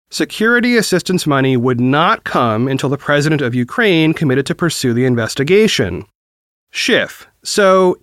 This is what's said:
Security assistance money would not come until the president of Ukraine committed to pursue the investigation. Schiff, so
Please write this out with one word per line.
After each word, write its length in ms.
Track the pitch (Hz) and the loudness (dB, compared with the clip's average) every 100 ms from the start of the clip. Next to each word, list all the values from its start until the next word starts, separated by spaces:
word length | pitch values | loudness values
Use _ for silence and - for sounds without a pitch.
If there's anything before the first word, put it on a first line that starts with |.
| _ | _
Security 680 | - 156 - 220 240 247 240 | -6 -6 -2 0 2 2 2
assistance 480 | - 180 - 180 151 | 2 -2 0 -2 0
money 320 | 135 131 127 | 0 2 2
would 240 | 127 123 | 0 0
not 420 | 127 147 180 202 | 0 2 0 -2
come 440 | - 165 123 107 135 | -2 -2 0 0 -2
until 200 | 135 135 | -2 -4
the 100 | 139 | -4
president 440 | - 147 147 147 | -2 0 0 -2
of 140 | 123 123 | -2 -4
Ukraine 580 | 120 - 220 165 160 | -4 0 0 2 2
committed 320 | 156 143 127 139 | 0 0 0 -2
to 100 | 170 | -4
pursue 380 | 170 - 127 | -4 -2 -2
the 120 | 117 127 | 0 0
investigation. 1000 | 120 110 - 139 196 220 - 98 87 - _ _ _ _ _ _ | 0 -2 -4 0 2 2 0 -2 -6 -12 _ _ _ _ _ _
Schiff, 560 | - - 175 - - - _ | -6 -2 0 -2 -8 -20 _
so 540 | - - 196 190 185 - | -6 0 4 4 2 0